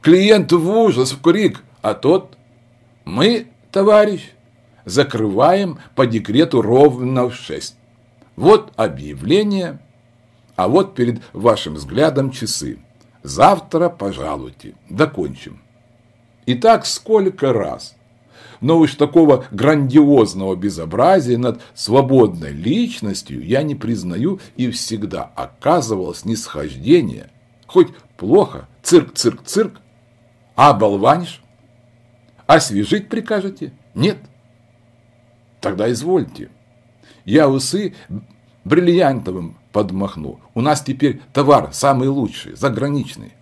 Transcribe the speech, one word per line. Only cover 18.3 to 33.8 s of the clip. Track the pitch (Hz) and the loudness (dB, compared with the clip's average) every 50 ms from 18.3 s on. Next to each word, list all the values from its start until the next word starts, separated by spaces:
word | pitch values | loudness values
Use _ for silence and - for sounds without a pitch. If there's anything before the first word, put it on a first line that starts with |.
| _ - - - - _ | _ -20 -20 -20 -14 _
Но | - 135 165 165 | 0 2 4 4
уж | 160 147 - | 4 2 2
такого | - 143 143 147 170 160 147 135 123 123 - | 0 -2 4 4 4 6 6 4 4 2 -8
грандиозного | - 98 131 143 156 147 139 127 123 156 147 143 143 131 110 92 85 95 95 95 95 | -6 -2 0 2 2 2 0 4 6 6 6 6 6 4 4 2 0 -6 -4 -4 -4
безобразия | 90 92 101 90 87 82 80 85 107 127 170 196 190 135 120 123 | -4 -4 -6 -6 -6 -10 -8 -2 0 2 4 4 2 2 0 -2
над | 117 123 120 110 - - - _ | 0 -2 -4 -4 -6 -14 -20 _
свободной | - - - 110 135 139 123 135 131 117 104 90 85 80 71 | -12 -6 0 2 2 2 4 4 4 4 4 2 -6 -12 -12
личностью | 71 73 85 110 156 220 240 233 240 - - 104 95 - - - 67 62 64 | -12 -8 -4 -2 -2 -2 -2 -4 -6 -8 -8 -8 -8 -8 -10 -12 -14 -12 -4
я | 82 117 135 156 | -2 -2 -2 -2
не | 151 143 | -4 -6
признаю | - - 107 117 101 87 90 85 95 123 175 196 185 - - _ | -6 -6 -6 -6 -6 -6 -8 -6 -4 -4 -4 -4 -6 -10 -18 _
и | - 127 120 | -6 -6 -6
всегда | 107 - - - 110 107 104 92 95 85 - - _ | -4 -8 -8 -8 -8 -8 -8 -8 -8 -10 -12 -12 _
оказывал | - 64 - _ _ - 135 165 175 131 110 110 95 92 - 87 | -12 -12 -12 _ _ -2 0 0 0 0 -4 -6 -6 -6 -8 -10
снисхождение. | - - 98 113 110 - - - 73 71 73 67 65 76 113 160 180 135 90 62 50 50 - _ _ _ _ _ _ _ | -10 -8 -8 -8 -8 -8 -12 -10 -10 -10 -10 -12 -10 2 2 4 4 4 0 -8 -12 -16 -20 _ _ _ _ _ _ _
Хоть | - - 190 170 - - - _ _ _ | -2 2 2 2 2 0 -20 _ _ _
плохо, | - 90 101 139 202 180 - - - - _ _ _ | -10 -2 2 2 2 2 2 -4 -16 -18 _ _ _
цирк, | _ - 165 170 143 - - | _ 2 2 2 2 2 -8
цирк, | - - - - 127 - | -2 -2 -2 -2 -2 -12
цирк, | - - 190 226 170 - - _ _ _ _ _ _ _ _ _ _ _ _ _ _ _ | -6 -2 -2 -2 -2 -6 -16 _ _ _ _ _ _ _ _ _ _ _ _ _ _ _
а | - 131 147 | 4 4 4
оболванишь? | 139 98 110 104 101 98 101 123 147 175 175 - - - _ _ _ _ _ _ _ _ _ _ _ _ _ _ _ _ _ _ _ _ _ | 6 4 2 0 0 2 2 2 2 2 -2 -10 -14 -18 _ _ _ _ _ _ _ _ _ _ _ _ _ _ _ _ _ _ _ _ _
Освежить | - 151 160 - - 101 98 104 - - 208 202 - | 2 2 2 2 0 -2 -4 -2 0 -2 -4 -4 -6
прикажете? | - 226 220 - 220 202 185 196 196 - - 135 - _ | -8 -8 -4 -4 -4 -4 -4 -6 -10 -12 -16 -16 -16 _